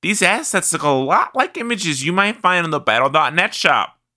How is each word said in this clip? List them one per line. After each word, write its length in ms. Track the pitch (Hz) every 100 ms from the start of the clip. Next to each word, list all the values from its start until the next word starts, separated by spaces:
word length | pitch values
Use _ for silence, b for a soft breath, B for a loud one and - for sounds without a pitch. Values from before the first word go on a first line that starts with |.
These 180 | 170 208
assets 520 | 180 214 320 196 -
look 100 | 160
a 60 | 147
lot 440 | 135 135 185 -
like 240 | - 370 370
images 480 | 233 233 185 139 139
you 60 |
might 300 | 180 202 220
find 240 | 185 180 170
on 60 |
the 80 | 151
battle 300 | - 110 135
dot 240 | 147 143
net 220 | 156 202 -
shop. 420 | 180 127 95 _ _